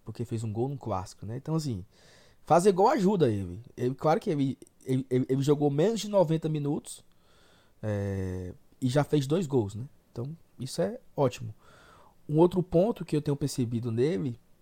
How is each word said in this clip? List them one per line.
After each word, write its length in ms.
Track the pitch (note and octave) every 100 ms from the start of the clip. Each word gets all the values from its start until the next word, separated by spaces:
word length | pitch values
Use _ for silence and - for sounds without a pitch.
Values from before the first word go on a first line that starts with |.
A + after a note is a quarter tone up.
| -
porque 180 | A2
fez 180 | A#2 A2+
um 80 | A2+
gol 200 | G#2 C3+
no 80 | C#3+
clássico, 480 | A2+ F#2 - - G2
né? 100 | F#2
Então, 180 | -
assim, 300 | D#3+ D3 G2+ - _ - - - _ -
fazer 260 | E3+ G3+
gol 160 | F3+ A3
ajuda 420 | D4 F#3 G3+ C3
ele. 300 | G2+ F2+ F2+ - -
Ele, 180 | B2
claro 240 | C#3 D#3 E3
que 120 | G#3
ele, 280 | D3 C#3 - - _ -
ele, 200 | C3 -
ele, 160 | B2+ C3
ele 140 | C3+
jogou 280 | C#3 D3 D3
menos 300 | C#3+ F#3+ A#3
de 80 | G#3
noventa 400 | G3+ D#3 D#3+ D#3
minutos, 560 | D3+ C#3+ F#3+ - - - _ _ _ _ _ _ -
é, 720 | G#2+ G2+ G2+ G2 F#2 F#2 F#2 - _ -
e 80 | B2+
já 160 | C#3+
fez 220 | C#3+ D3+ C3+
dois 200 | E3+ D3
gols, 280 | C3+ G2+
né? 100 | G#2 C3+ - _
Então, 240 | - C3 E3 _ -
isso 220 | B2+ -
é 180 | F#3+ A#3 -
ótimo. 400 | - C3 - A2+ - - - - - - _ -
Um 120 | D3+
outro 240 | F3 F#3
ponto 420 | - E3 G#3+ A#3
que 100 | E3
eu 60 | D3+
tenho 160 | D3 C#3
percebido 560 | D3 - A#2 A#2 A#2+
nele 480 | A2+ C#3+ F#3+ C#3+ A2+ _ _